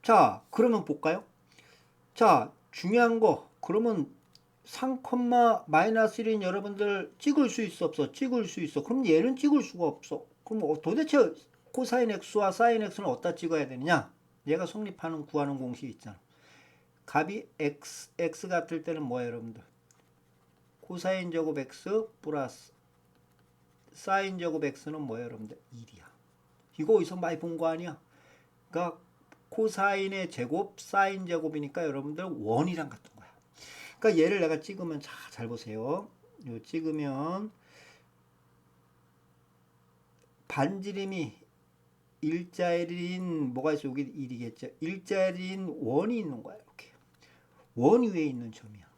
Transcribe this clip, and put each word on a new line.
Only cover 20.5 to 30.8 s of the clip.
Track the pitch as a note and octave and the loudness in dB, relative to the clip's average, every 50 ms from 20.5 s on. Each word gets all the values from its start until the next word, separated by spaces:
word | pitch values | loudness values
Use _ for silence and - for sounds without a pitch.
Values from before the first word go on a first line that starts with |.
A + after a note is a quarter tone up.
| _ _ _ _ _ _ | _ _ _ _ _ _
코사인 | - - F3+ F3 F3 F#3+ F#3+ F#3+ F3+ F3 | -16 -12 -12 -4 -2 -2 -2 -2 -2 -2
제곱 | D#3+ E3 D#3+ D#3 D3+ D3 | -2 0 0 0 -2 -4
X | C3 - - - - F3+ G3+ A3 A3 A3 - _ | -6 -8 -12 -12 -6 -2 -2 -2 -2 -4 -12 _
플러스 | - D#3 D3+ C#3+ C3 A#2+ - - - - _ _ _ _ _ _ _ _ _ _ _ _ _ _ _ _ _ _ _ _ _ _ _ _ | -8 -6 -4 -4 -4 -6 -8 -16 -20 -20 _ _ _ _ _ _ _ _ _ _ _ _ _ _ _ _ _ _ _ _ _ _ _ _
사인 | _ - - - F#3+ G3 G3 G3 F#3+ F3+ | _ -12 -2 0 2 2 2 0 -4 -4
제곱 | E3+ E3+ D#3 D3+ D3 | -4 -2 -2 0 -2
X는 | C#3 C#3 - - D3+ D3+ D#3 | -2 -4 -6 -10 -10 -8 -8
뭐예요, | D3 B2+ A2 A#2 A#2+ | -6 -6 -6 -6 -8
여러분들? | A#2 A#2 A2 A2 G#2+ - - _ _ | -10 -10 -12 -14 -14 -14 -18 _ _
일이야. | B2 A#2 A#2 - - F#2 - - _ _ _ _ _ _ _ _ _ _ _ _ _ - | -20 -20 -20 -20 -20 -20 -20 -20 _ _ _ _ _ _ _ _ _ _ _ _ _ -6
이거 | D#3 E3 A3 | 4 6 6
어디서 | G3+ E3+ - F3+ | 6 6 2 -4
많이 | F3+ E3+ E3 E3+ - | -4 -4 -4 -4 -4
본 | - E3+ E3 | -6 -8 -4
거 | D#3+ E3 | -2 -2
아니야? | D#3+ D#3+ E3 F3 F3 D3+ - _ _ _ _ _ - - _ _ _ _ _ _ _ | -2 -2 -2 -6 -10 -12 -14 _ _ _ _ _ -20 -20 _ _ _ _ _ _ _
그러니까 | - E3 F3+ E3+ E3 - _ _ _ _ _ _ - _ _ _ | -6 -4 -4 -4 -6 -10 _ _ _ _ _ _ -20 _ _ _
코사인의 | - - A3 G#3+ - G3+ G3 G3+ G3 G3 G3 G3 G3 F#3+ F#3 D#3+ | -2 0 0 0 2 2 2 2 2 2 -2 -2 -2 -4 -6 -6
제곱, | - - B2 B2 D3 F3+ G3 - - - | -6 -6 -4 -2 -2 -2 -2 -4 -8 -18